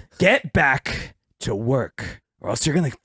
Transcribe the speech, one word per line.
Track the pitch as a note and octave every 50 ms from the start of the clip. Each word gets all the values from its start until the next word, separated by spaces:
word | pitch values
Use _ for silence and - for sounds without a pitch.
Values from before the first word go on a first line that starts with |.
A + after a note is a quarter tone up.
| - _ _
Get | - F3+ F#3 A#3 C#4+ - D#3+
back | - F#3 D#3 C#3 C3 B2+ - - - - - - - _ _ _ _ -
to | - - A2+
work, | G2+ A2+ A#2 C3+ C3 A2 D#2+ _ - - F2+ - - _ _ _ _
or | - F2
else | A2+ B2 -
you're | D#3+ C#3+
gonna | F#3 F3 C#3 - -